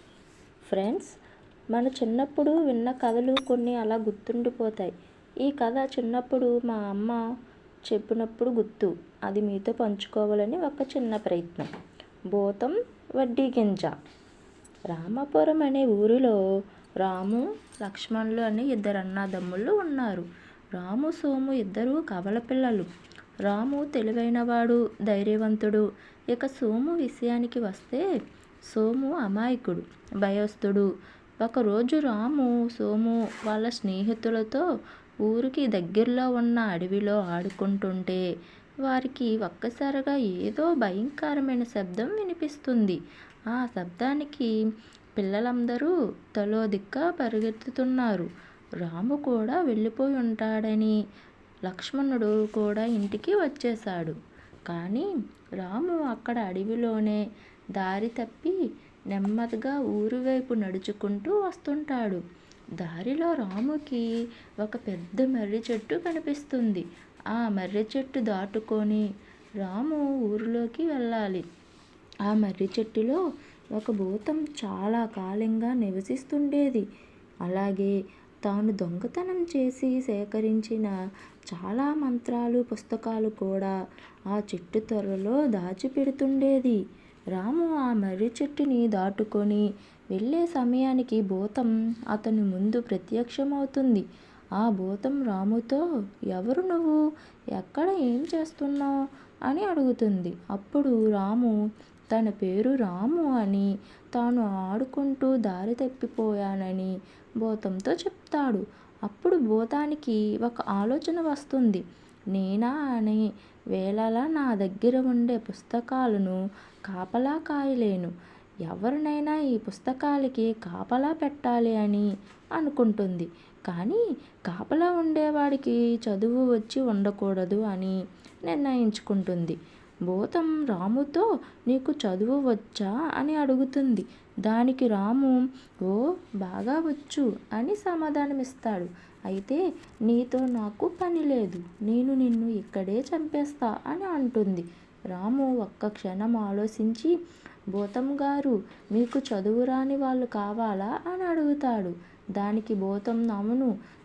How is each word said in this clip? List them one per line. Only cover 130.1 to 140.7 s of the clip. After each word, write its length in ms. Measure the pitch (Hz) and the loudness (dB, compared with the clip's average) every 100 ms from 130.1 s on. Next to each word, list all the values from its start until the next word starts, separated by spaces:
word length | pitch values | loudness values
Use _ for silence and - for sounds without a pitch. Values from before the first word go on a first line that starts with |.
| 185 233 349 320 311 277 | 0 0 0 0 0 0
రాముతో, 720 | 185 190 247 285 339 440 330 - - 240 | 0 0 0 0 2 2 2 -4 -4 0
"నీకు 240 | 262 262 | 2 0
చదువు 580 | 294 208 185 220 277 262 | -2 0 0 2 2 2
వచ్చా?" 400 | 226 - - 196 | 0 -2 -4 -2
అని 460 | 233 320 - 285 311 | -2 -2 -2 0 2
అడుగుతుంది. 720 | 277 262 269 277 269 226 - - - - | 2 2 2 2 2 2 -2 -12 -14 -4
దానికి 480 | 208 226 247 262 247 | 0 4 4 4 2
రాము, 600 | 202 202 262 269 254 254 - - - | 2 2 4 4 4 2 -4 -14 -4
"ఓ, 300 | 185 202 277 359 - | 0 2 0 -2 -6
బాగా 440 | 196 185 190 214 311 | -8 -6 -4 -2 0
వచ్చు" 580 | 330 285 - - 254 - - | 0 -2 -4 0 0 0 -4
అని 240 | 214 269 415 | -4 -2 -2
సమాధానమిస్తాడు. 1080 | 381 330 311 294 285 277 262 - 226 196 175 175 - - | -2 -2 0 0 0 -2 -6 -6 -4 -2 -4 -10 -20 -12
"అయితే 480 | 196 190 196 285 370 - - - | -6 -6 -2 0 0 -4 -12 -2
నీతో 440 | 220 233 247 254 262 | 2 2 2 0 0
నాకు 440 | 240 208 | -2 -4